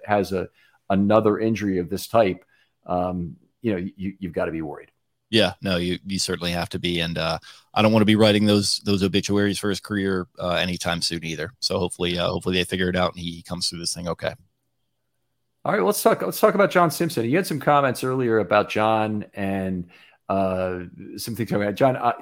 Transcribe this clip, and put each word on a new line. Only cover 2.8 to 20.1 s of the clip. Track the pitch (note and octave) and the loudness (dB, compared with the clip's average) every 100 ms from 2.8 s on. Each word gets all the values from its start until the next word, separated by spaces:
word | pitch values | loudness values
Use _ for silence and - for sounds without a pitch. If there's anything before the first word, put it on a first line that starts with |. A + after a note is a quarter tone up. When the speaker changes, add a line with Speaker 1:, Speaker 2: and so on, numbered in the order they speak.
| - | -4
Speaker 1:
um, | F2+ F2+ F2+ E2+ - _ _ | -2 -2 -4 -6 -10 _ _
you | A#2 | -2
know, | F#2 F#2+ G2 | -2 -4 -6
you, | F#2+ - | -8 -6
you've | F#2 | -8
gotta | F2+ F2 | -4 -4
be | D#2+ | -4
worried. | D2+ C#2+ - _ _ _ _ | -8 -10 -18 _ _ _ _
Speaker 2:
Yeah, | G#2+ F#2 - | 2 2 0
no, | G2 F2 | -2 0
you, | F2 F2 G2 | 0 -4 -4
you | F#2 | -4
certainly | - E2+ F2 | -2 -2 -2
have | F2 E2+ | -2 -4
to | F2+ | -4
be. | F2 E2+ | -2 -2
And, | E2 E2+ | -2 -2
uh, | D#2+ D#2+ - - _ | -2 -4 -8 -20 _
I | G#2 | 2
don't | A2 | 6
wanna | A2 | 6
be | G#2 G#2+ | 6 6
writing | A2 G#2 G#2+ | 6 6 4
those, | G#2 G2 - | 4 2 -2
those | G#2 G2 | 0 0
obituaries | F#2+ G2 - G2+ G2+ F#2+ | 2 0 0 0 0 -2
for | G#2 | -4
his | F#2 | -6
career, | - G#2 G2 F#2 F2 - | -4 -2 -2 -2 -6 -6
uh, | F2+ | -2
anytime | E2+ F2+ F2 F2 E2+ | -2 -2 -4 -4 -2
soon | - E2+ | -4 -4
either. | E2 D#2 E2 - | -6 -6 -8 -8
So | - F#2+ | -4 -2
hopefully, | F2+ - F2 F2+ | -2 -2 -2 0
uh, | F2 | -2
hopefully | F2+ F#2 F#2 | -2 -2 0
they | |
figure | F2 F#2 F#2 | 0 -2 0
it | F2+ | 0
out | F2+ | -2
and | F2 | -4
he, | E2+ | -10
he | E2+ | -10
comes | - F2 - | -10 -6 -6
through | E2+ | -6
this | E2+ | -8
thing | E2+ F2 | -6 -6
okay. | E2 D#2+ - _ _ _ _ _ _ _ _ _ _ _ _ | -6 -6 -8 _ _ _ _ _ _ _ _ _ _ _ _
Speaker 1:
All | C3+ | -4
right, | G3+ | 0
let's | F#3+ - | 0 2
talk, | A3+ G3+ | 2 2
let's | F#3+ - | -2 2
talk | G#3+ | 4
about | G3 F#3+ | 6 4
John | F3+ E3+ | 4 2
Simpson. | - E3+ - | 2 -2 0
You | A#2 E3+ | 0 0
had | F#3 | 0
some | D3+ | -2
comments | - D3 C3+ A#2 | 2 4 2 0
earlier | C3 C3 A#2+ A2 | -2 0 2 2
about | F2+ G#2 G2 | 4 2 2
John | G#2+ A2 A2 G#2+ G#2+ - | 0 2 2 0 -4 -6
and, | - G2 G2 F#2+ F#2 F2 - - | -6 -4 -2 -2 -4 -6 -16 -20